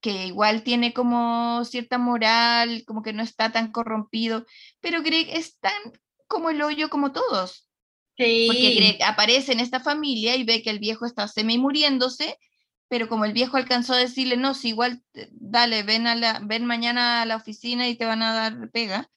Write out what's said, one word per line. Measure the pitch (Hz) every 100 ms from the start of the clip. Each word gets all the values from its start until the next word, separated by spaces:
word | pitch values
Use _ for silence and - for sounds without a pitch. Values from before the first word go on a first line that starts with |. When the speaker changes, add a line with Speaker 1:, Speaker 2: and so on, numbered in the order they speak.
Speaker 1:
que | 226 196 185
igual | 185 208 220
tiene | 220 240 240
como | 233 247 240 233 233 233 233 240
cierta | 247 240 247
moral, | 247 240 220 226 233 233 233 226 -
como | 220
que | 220
no | 214
está | 226 - 226
tan | 226 226
corrompido", | 226 226 220 214 226 226 220 226 - - _
pero | 339 339
Greg | 311 320 320
es | 330 330 _
tan | 392 415 427 - _ _ _
como | 370 330
el | 311
hoyo | 302 294 311
como | 302 277
todos. | 269 494 196 185 - _ _ _ _ _ _
Speaker 2:
Sí. | 240 226 233
Speaker 1:
Porque | 240 247 233
Greg | 220 208
aparece | 196 214 214 247 269
en | 233
esta | 247 254
familia | 254 294 294 240 220 254
y |
ve | 233 226
que | 226
el | 214
viejo | 208 220 233
está | 240 208
semi | - 220 233
muriéndose, | 269 294 302 269 254 254 302 - _ _ _ _ _
pero | 247 226
como | 226 214
el |
viejo | 220 247 269
alcanzó | 254 247 240
a | 247
decirle, | 247 254 262 247
"No, | 262 269
si | 262
igual, | 220 247 247 _
eh, | - -
dale, | - - 233 240 220
ven | 202 220 233
a | 233
la, | 233 220
ven | 208 220 240
mañana | 233 233 240 240 240
a | 226
la | 220
oficina | 220 214 240 240 247
y | 233
te | 226
van | 220
a | 226
dar | 226 220 233 226
pega" | 233 226 190 -